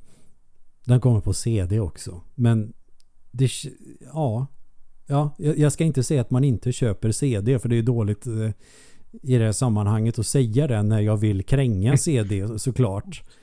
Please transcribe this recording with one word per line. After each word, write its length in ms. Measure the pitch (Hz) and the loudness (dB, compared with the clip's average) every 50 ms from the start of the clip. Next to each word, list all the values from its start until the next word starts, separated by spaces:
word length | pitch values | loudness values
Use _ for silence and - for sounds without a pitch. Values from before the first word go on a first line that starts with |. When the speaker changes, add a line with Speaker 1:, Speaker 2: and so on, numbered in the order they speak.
| - - - - - - - - - - - - - - - _ - | -20 -20 -20 -20 -20 -20 -20 -20 -20 -20 -20 -20 -20 -20 -20 _ 0
Speaker 1:
Den 160 | 123 123 123 | 2 2 4
kommer 200 | - 127 117 104 | 4 4 2 2
på 120 | - - 92 | 2 0 -2
C 340 | - - 117 113 104 90 87 | -2 -2 -2 0 0 0 0
D 100 | 101 113 | 0 -2
också. 400 | 104 80 - - - - 87 87 - - - | -2 -2 -6 -10 -14 -14 -14 -14 -16 -16 -4
Men 380 | - 120 117 117 110 107 113 - - - - - - - - - - - - | 2 2 4 4 2 0 -4 -10 -18 -20 -20 -20 -20 -20 -20 -20 -20 -20 -14
det, 200 | - 123 135 123 - - - 139 - - - 123 - - | -2 0 0 0 0 -4 -10 -12 -14 -16 -20 -20 -20 -20
ja. 460 | - 127 139 160 151 123 107 120 139 - - - - - - - - - - - - | -20 -10 -6 -4 -2 -2 -2 -2 -4 -6 -8 -14 -16 -18 -18 -20 -20 -20 -20 -20 -6
Ja, 280 | - 143 143 147 147 - - | -2 0 0 0 0 -4 -2
jag, 200 | - 147 160 143 | -2 -2 2 4
jag 140 | 147 147 147 | 2 2 2
ska 120 | - 160 | 2 0
inte 180 | 160 143 131 123 | 0 2 0 0
säga 180 | - 160 135 | 2 0 0
att 100 | 117 - | 0 2
man 140 | 127 123 139 | 2 2 4
inte 280 | 139 117 98 - 123 - | 2 2 0 0 -4 -2
köper 380 | - 131 113 98 - - 110 104 | 0 0 0 0 0 0 -2 0
C 280 | - 143 139 117 98 | 0 0 0 0 0
D, 180 | 98 120 139 120 | 2 2 0 0
för 100 | - 117 | 2 0
det 80 | 117 | 0
är 60 | 117 110 | 2 2
dåligt, 440 | 127 120 117 107 101 104 - - | 2 0 0 0 0 -2 -4 -4
eh, 240 | 127 110 110 110 110 104 - - - - - - - - - - - - 226 - | -6 -6 -4 -4 -4 -6 -8 -14 -20 -20 -20 -20 -20 -20 -20 -20 -20 -18 -12 -2
i 160 | 131 127 120 | 2 2 4
det 60 | 113 | 4
här 80 | 110 104 | 2 2
sammanhanget 680 | - 131 123 107 104 101 101 110 107 110 113 113 - | 0 0 2 2 2 2 2 2 2 0 0 0 -2
att 80 | 107 | -4
säga 400 | - - 139 131 113 107 135 156 | 0 2 2 2 2 2 0 2
det 160 | 143 120 107 104 | 2 0 0 2
när 180 | 107 110 107 | 2 2 2
jag 160 | 104 107 110 | 2 2 2
vill 280 | 104 110 107 101 95 92 | 2 2 0 0 0 0
kränga 520 | - 135 135 135 123 104 95 98 120 139 | 2 2 2 2 2 0 2 2 4 2
Speaker 2:
<laughs> 0 | |
Speaker 1:
C 260 | 131 - 175 147 120 107 | 2 2 2 0 0 0
D, 260 | 98 104 98 98 110 | 0 -2 -2 -4 -4
så-, 100 | 113 104 | -6 -4
såklart. 640 | - 135 113 - 123 98 95 101 - 196 165 - - - - - | -4 -2 0 2 0 2 0 -4 -6 -8 -14 -16 -16 -20 -20 -20